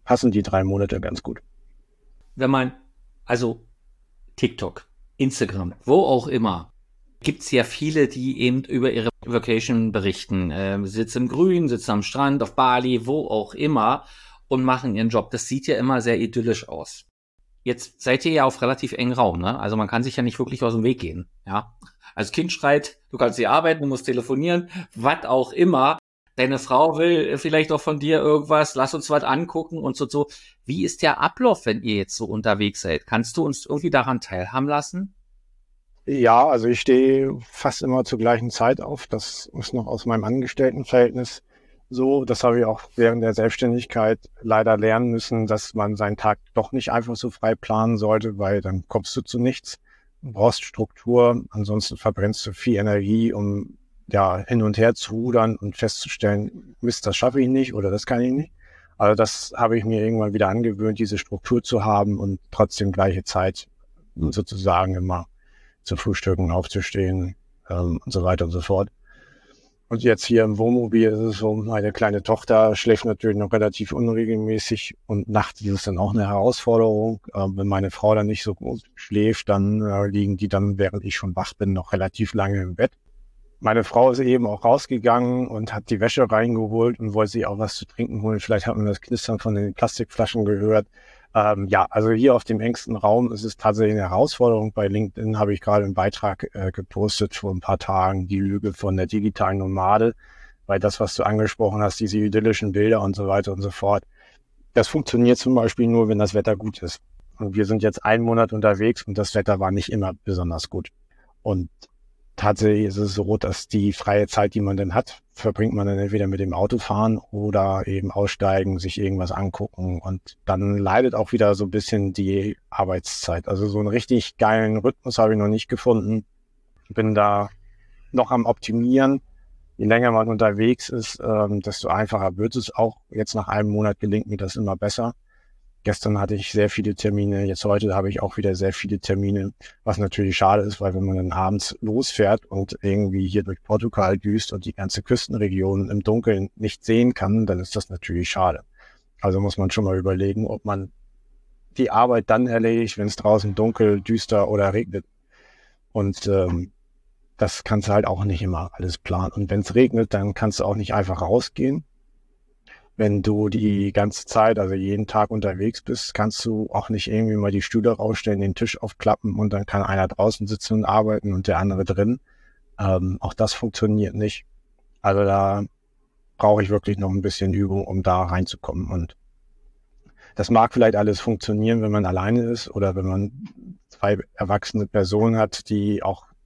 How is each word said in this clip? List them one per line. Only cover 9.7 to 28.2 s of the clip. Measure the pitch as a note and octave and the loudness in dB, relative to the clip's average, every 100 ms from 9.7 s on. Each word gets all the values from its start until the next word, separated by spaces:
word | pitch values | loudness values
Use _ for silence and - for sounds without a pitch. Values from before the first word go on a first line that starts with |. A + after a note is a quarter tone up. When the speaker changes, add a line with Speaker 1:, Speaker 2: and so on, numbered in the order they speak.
| A#2 A2+ | 0 0
Speaker 2:
berichten. | G2+ F#2+ - - F#2+ F2 | 0 -2 -4 -4 -4 -2
Ähm, | D#2+ G2 G2 F#2+ | -4 -4 -4 -4
Sitz | G#2+ A2+ B2 | -4 -4 -4
im | B2 | -2
Grün, | C#3+ F#3+ F3 D3+ | 2 2 4 0
Sitz | A#2 - | -2 -2
am | G#2 | -2
Strand, | - C3 C#3 C#3 | -2 -2 0 0
auf | A2+ | -2
Bali, | - B2+ B2+ B2+ A#2+ A2+ | 0 2 2 2 -2 -2
wo | D3+ - | -4 -2
auch | G#2+ G#2 | -4 -4
immer | - D3 C3+ G#2+ C#3+ - - - - - | -4 0 2 2 0 -6 -20 -20 -16 -4
und | C3 | 0
machen | B2+ B2+ B2+ | 0 0 -2
ihren | G#2 A2+ | -2 0
Job. | A2+ - | 0 -2
Das | A#2+ - | -6 -6
sieht | C3+ D3 | -4 -2
ja | A2+ | 0
immer | B2+ B2+ | 0 0
sehr | A2+ G2+ | 0 0
idyllisch | G#2+ A#2+ A2+ A2 - | -2 -2 -2 -2 -4
aus. | - - - _ _ _ _ _ _ | -12 -14 -18 _ _ _ _ _ _
Jetzt | A#2+ B2 - - | -6 -6 -10 -6
seid | B2+ C3 E3 | 0 0 2
ihr | |
ja | D#3 | 2
auf | C3+ - | 2 2
relativ | B2 C3 C3 | -2 -2 -4
engem | - B2 | -4 -2
Raum, | B2 G#2+ E2+ | 2 2 0
ne? | F#2 B2 | -2 -4
Also | G#2 G#2+ | -2 -2
man | G2+ | -2
kann | A#2 | -2
sich | B2+ B2+ | -4 -2
ja | |
nicht | A#2+ - | -4 -4
wirklich | B2 B2+ | -6 -4
aus | A#2 | -2
dem | A2+ | 0
Weg | A#2 B2+ | 0 0
gehen, | E2 E2+ - - G2 | -6 -10 -14 -16 -8
ja? | G2+ A2 _ - _ - | -8 -8 _ -20 _ -12
Also | - G2+ | -8 -4
Kind | - F3 | -4 -4
schreit, | - C#3+ D3 C#3+ - _ | 0 2 2 0 -14 _
du | - | -2
kannst | B2 G#2 | 0 2
hier | G#2 | 2
arbeiten, | D3 E3 D#3+ | 2 2 0
du | C#3+ | -2
musst | C3 | -4
telefonieren, | - B2 A#2 C3+ E3+ F3 F3 F#3 - | -4 -4 -2 -2 0 -2 -2 -12 -14
was | - B2+ D#3+ | -2 0 0
auch | A2+ C3 B2 | 0 0 0
immer. | - F3+ C3+ C#3 - - _ _ - | 2 4 4 2 0 -8 _ _ -2
Deine | B2+ C3 | 0 0
Frau | - C3 D#3+ D3+ | 2 4 4 4
will | E3+ E3+ - C#3 | 2 2 0 -2
vielleicht | D#3+ D#3 D#3 | 0 0 2
auch | D3+ | -2
von | - D3+ | -2 -2
dir | D3 | 2
irgendwas, | D#3 | 2